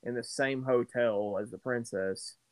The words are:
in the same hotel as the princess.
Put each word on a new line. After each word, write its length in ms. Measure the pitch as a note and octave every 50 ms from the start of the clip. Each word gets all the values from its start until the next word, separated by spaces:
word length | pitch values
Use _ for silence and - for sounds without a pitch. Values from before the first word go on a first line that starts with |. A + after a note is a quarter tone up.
| -
in 120 | A#2+ A#2+
the 80 | A#2+ A#2
same 400 | - - - C#3 C3+ C3+ C3 C3
hotel 760 | C3 B2+ B2 A#2 - - B2 A#2+ A#2 G#2+ G2+ G#2 G#2 G2+ F#2+
as 120 | G#2+ A2+
the 80 | A2+ -
princess. 800 | - C3 B2 A#2+ A#2 - - F#2+ F#2+ F#2+ F#2+ - - - - _ _ _